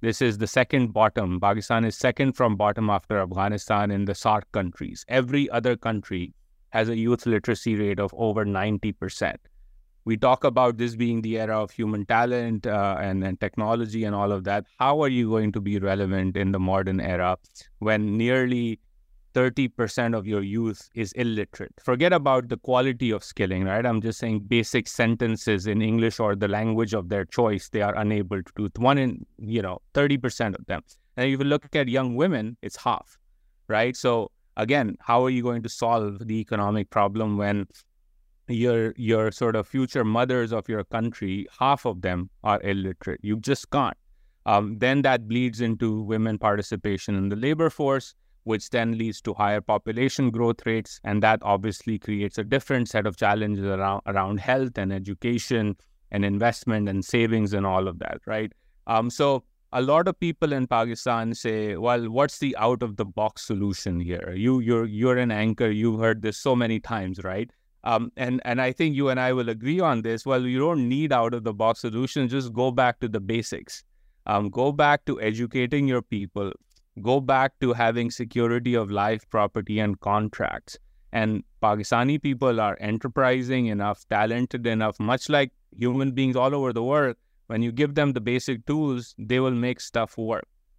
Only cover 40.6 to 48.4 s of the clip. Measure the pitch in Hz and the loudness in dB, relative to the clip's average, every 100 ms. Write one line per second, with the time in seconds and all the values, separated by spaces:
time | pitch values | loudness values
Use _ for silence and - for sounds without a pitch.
40.6 | 98 107 95 117 117 113 98 98 95 - | -4 -4 -4 -4 -4 -4 -4 -4 -6 -2
41.6 | 131 139 123 90 92 90 87 _ 107 101 | 0 2 -2 -4 -2 -4 -6 _ 0 0
42.6 | 101 98 95 92 - - 101 110 107 139 | 0 -2 -2 -6 -8 -8 -4 -4 0 -2
43.6 | - 139 123 - _ _ _ _ - 104 | -2 -2 -2 -4 _ _ _ _ 2 2
44.6 | 104 107 123 139 135 123 107 117 127 110 | 2 0 2 2 2 2 0 0 0 0
45.6 | 117 113 117 107 104 110 113 107 110 104 | -2 0 0 -2 -2 0 0 0 0 0
46.6 | 101 104 107 98 - 98 98 101 131 156 | -2 -4 -2 -2 -2 -2 0 0 0 2
47.6 | 160 - 143 135 - - _ _ | 2 2 0 0 -2 -16 _ _